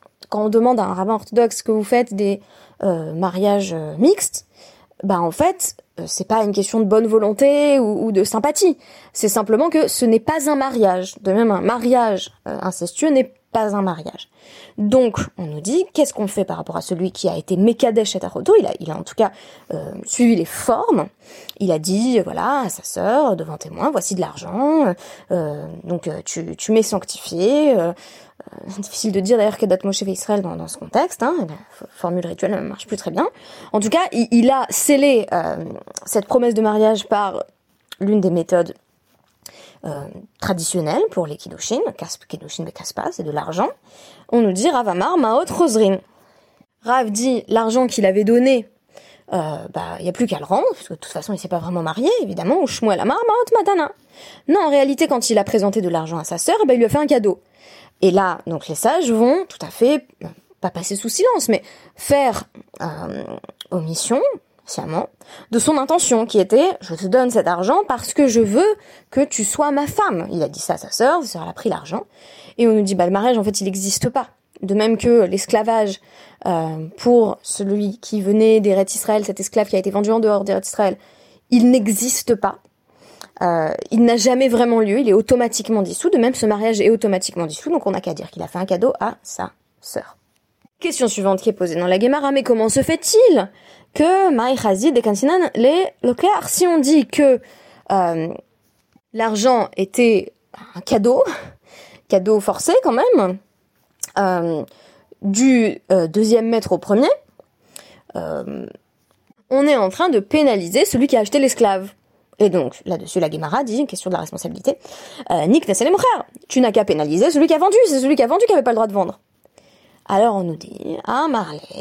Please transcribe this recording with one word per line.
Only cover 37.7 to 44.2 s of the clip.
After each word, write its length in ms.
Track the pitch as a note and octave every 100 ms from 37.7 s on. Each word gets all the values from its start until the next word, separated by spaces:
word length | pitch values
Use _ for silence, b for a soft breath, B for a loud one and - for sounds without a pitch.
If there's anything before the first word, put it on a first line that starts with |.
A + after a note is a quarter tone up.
| _ _ -
l'une 220 | G3 G#3+
des 100 | F#3
méthodes, 440 | E3+ E3 F3+ E3+ - _ _ _ _ _ _ B B B B
euh, 160 | - C#3+ C#3+ - G3+ _
traditionnelles 640 | G#3+ F3+ D#3+ F3+ D3+ G#3 A4
pour 160 | - D#3
les 80 | D3
Kiddushin, 420 | - - - A#3+ G4 -
Kasp-, 300 | E3 - -
Kiddushin 380 | D3+ D3 -
Bekaspa, 460 | E3 - - - -
c'est 100 | F4+
de 80 | D#3
l'argent. 380 | D3 D3+ E3+ C#4 C#5 B B B B